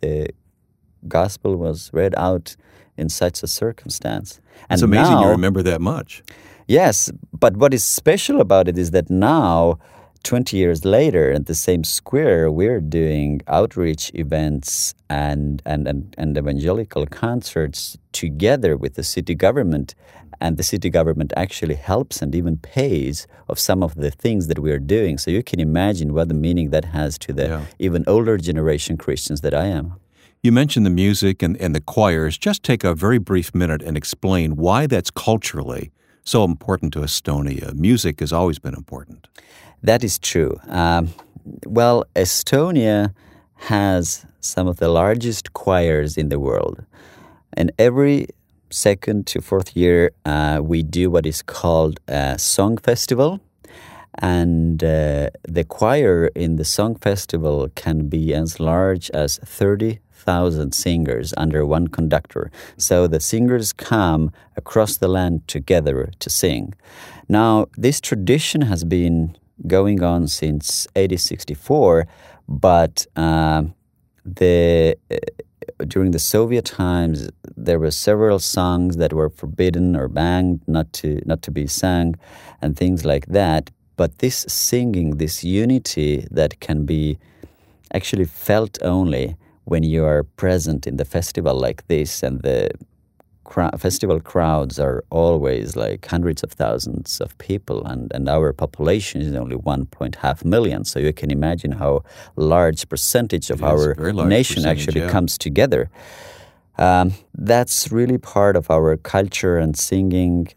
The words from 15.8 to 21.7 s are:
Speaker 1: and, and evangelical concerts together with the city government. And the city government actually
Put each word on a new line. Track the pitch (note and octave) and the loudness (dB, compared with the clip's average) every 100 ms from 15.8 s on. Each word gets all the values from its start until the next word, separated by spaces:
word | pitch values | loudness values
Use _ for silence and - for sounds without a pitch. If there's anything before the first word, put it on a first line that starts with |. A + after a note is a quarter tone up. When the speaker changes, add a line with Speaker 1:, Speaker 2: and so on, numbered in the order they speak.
| C#2 | -4
Speaker 1:
and, | C#2 C#2+ - | -6 -8 -6
and | D#2 D2 | -4 -2
evangelical | D2 C#2+ D#2 G2+ A2 - D2 | -2 -2 0 -2 -4 -6 -6
concerts | - A2+ B2 - - D2+ - - - _ | -4 -4 -4 -4 -4 -4 -6 -12 -16 _
together | - E2+ D2 G2+ C#3 G2+ C#2+ | -8 -6 0 2 2 2 0
with | C2+ | -4
the | - | -6
city | D#2+ - E2 | -6 -6 -4
government. | E2+ F#2+ C3 G2+ D2+ C2+ - _ - - - | 2 2 2 0 0 -4 -12 _ -20 -20 -6
And | E2+ D#2 | -4 -2
the | |
city | - G2+ F2 | -2 -2 0
government | E2+ D#2+ D#2 D2+ - | 2 2 0 -2 -2
actually | F#2 - E2 | -4 -4 -6